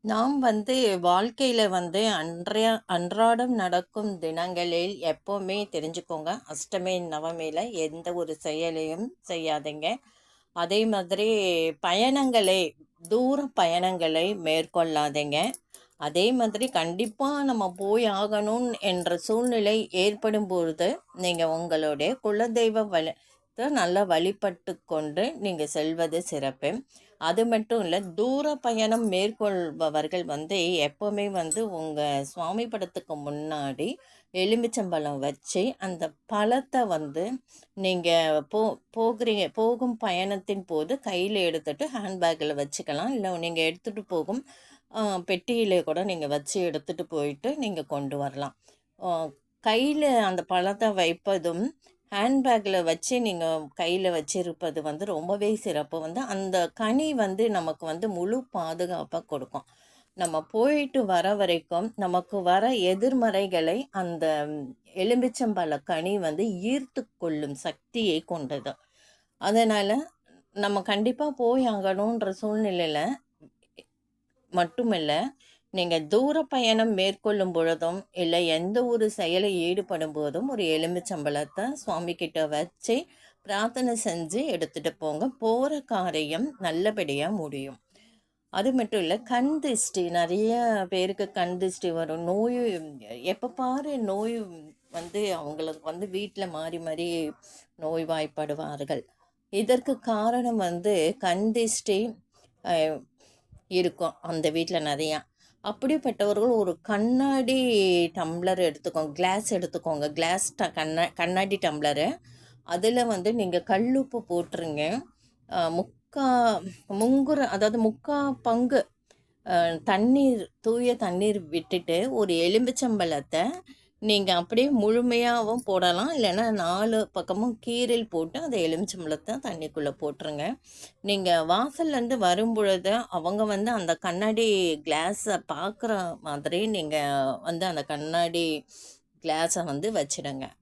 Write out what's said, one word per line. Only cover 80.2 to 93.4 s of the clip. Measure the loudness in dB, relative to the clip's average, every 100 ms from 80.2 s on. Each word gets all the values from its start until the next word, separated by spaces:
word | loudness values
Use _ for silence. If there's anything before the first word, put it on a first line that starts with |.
| -4 -2 -4
ஒரு | -2
எலுமிச்சம்பழத்தை | 0 2 0 -2 -4 -4 -2 -2 -4 -4 -6
சுவாமி | -6 -4 -4 -4 -6
கிட்ட | -4 -2 -2
வச்சு | -2 -4 _ -2 -2 -2 _ -20 _
பிரார்த்தனை | -6 -2 -2 -2 -2 -2
செஞ்சு | -2 -4 -4 -4 -2
எடுத்துட்டு | -2 -4 -4 -6 -4
போங்க. | -6 -2 -4 -2
போற | 0 2 0 -2
காரியம் | -4 -2 0 -2 -2 -2 -4 -4
நல்லபடியா | -4 0 0 0 -2 -2 -2
முடியும். | -2 -4 -8 -10 -14 _ _ _ _ _ _ _
அது | 0 2
மட்டும் | 2 0 0
இல்ல, | 0 -2
கண் | 0 0 2 0
திருஷ்டி, | 0 0 -2 -2 0
நிறைய | 2 2 2 2 2 2 2 0
பேருக்கு | 0 0 -2 -4
கண் | -2 -2 0
திருஷ்டி | -2 -2 -2
வரும். | -2 -2 -4
நோய், | -2 0 0 0 -2 -2 -6 -14 -14 -8
எப்ப | -6 -4